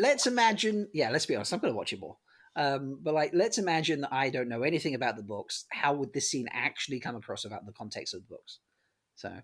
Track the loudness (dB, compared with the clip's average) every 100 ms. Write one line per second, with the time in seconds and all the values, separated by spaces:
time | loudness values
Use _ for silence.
0 | 4 4 2 4 4 4 2 0 0 0
1 | 2 2 2 0 0 0 0 0 -4 -6
2 | -10 -14 _ _ _ -2 0 0 -2 -4
3 | 0 2 4 4 4 4 2 2 2 0
4 | 0 0 2 0 -2 0 2 2 0 0
5 | 0 -2 -6 -8 -6 -8 -8 0 0 2
6 | -2 -2 -2 -2 -4 -4 -4 -4 -6 -6
7 | -6 -8 -8 -8 -8 -12 -14 -14 -12 -10
8 | -8 -10 -14 -18 -18 -20 _ _ _ _
9 | _ -14 -12 -12